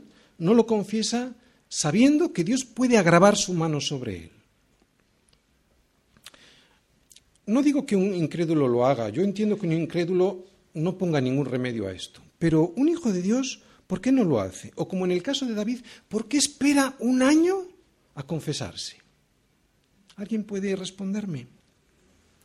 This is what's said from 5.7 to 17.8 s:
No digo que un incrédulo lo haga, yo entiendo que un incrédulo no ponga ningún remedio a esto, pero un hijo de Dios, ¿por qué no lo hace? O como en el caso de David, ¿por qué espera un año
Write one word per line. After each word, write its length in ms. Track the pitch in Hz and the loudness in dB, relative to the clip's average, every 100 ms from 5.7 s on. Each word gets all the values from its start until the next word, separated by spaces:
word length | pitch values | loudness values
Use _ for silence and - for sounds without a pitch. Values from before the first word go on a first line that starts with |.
| _ _ _ _ _ - - - _ _ _ _ _ _ - _ _ - | _ _ _ _ _ -20 -20 -20 _ _ _ _ _ _ -20 _ _ -2
No 160 | 233 | 0
digo 220 | 294 285 | 2 0
que 120 | 262 202 | 0 0
un 180 | 190 | 0
incrédulo 540 | 180 151 160 165 160 131 | 0 -2 -2 0 2 2
lo 180 | 120 123 | 4 2
haga, 220 | 131 110 | 2 -2
yo 140 | 110 | -2
entiendo 360 | 202 196 214 208 | -2 0 -2 -2
que 80 | 175 | -2
un 60 | |
incrédulo 760 | 160 165 170 170 180 185 190 - _ _ | -2 -2 -2 -2 0 0 -2 -12 _ _
no 220 | 160 165 190 | -4 -4 -2
ponga 240 | 185 151 | -2 0
ningún 260 | 127 131 131 | 0 0 -2
remedio 420 | 123 127 117 95 | -4 -4 -4 -6
a 40 | |
esto, 300 | 95 - - - _ | -8 -14 -20 -20 _
pero 340 | 165 160 170 175 | 2 2 2 2
un 120 | 294 | 0
hijo 240 | 330 233 | 0 -2
de 100 | 180 | -2
Dios, 400 | 180 240 254 - _ _ - | 0 -2 -2 -8 _ _ -10
¿por 120 | 185 | -4
qué 120 | 254 | 2
no 100 | 262 | 2
lo 180 | 190 123 | 4 2
hace? 320 | 95 - - - | -2 -8 -14 -8
O 100 | 175 | -6
como 180 | 185 | -4
en 60 | 180 | -2
el 120 | 180 | -2
caso 240 | 180 277 254 | -2 -4 -4
de 80 | |
David, 260 | 214 208 240 - - _ | -4 -4 -6 -10 -20 _
¿por 200 | 208 226 | -6 -2
qué 80 | 294 | -2
espera 580 | 262 - 277 277 269 269 | -2 0 2 2 2 -2
un 220 | 226 254 | -2 2
año 340 | 262 311 339 381 359 - | 4 6 4 0 -4 -16